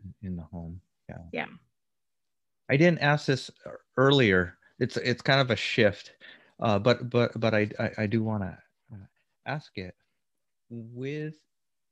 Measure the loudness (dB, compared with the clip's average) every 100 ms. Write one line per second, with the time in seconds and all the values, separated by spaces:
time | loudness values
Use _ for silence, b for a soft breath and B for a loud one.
0 | -20 -14 -10 -10 -10 -14 -12 -14 -18 _
1 | -18 -18 -12 -10 -10 -14 _ _ _ _
2 | _ _ _ _ _ _ -2 4 4 4
3 | 2 0 0 -2 -4 -16 -18 -18 _ 2
4 | 4 6 6 4 2 -6 b -6 -4 -2
5 | -2 -2 2 2 2 0 0 4 4 2
6 | -8 _ B B B -4 0 2 2 2
7 | 0 0 0 0 0 2 0 -2 -6 -4
8 | -2 -2 -2 -4 -6 -10 _ _ _ -20
9 | -20 _ _ _ -10 -10 -10 -12 -12 -14
10 | _ _ _ _ _ _ _ -16 -14 -12
11 | -10 -8 -10 -14 _ _ _ _ _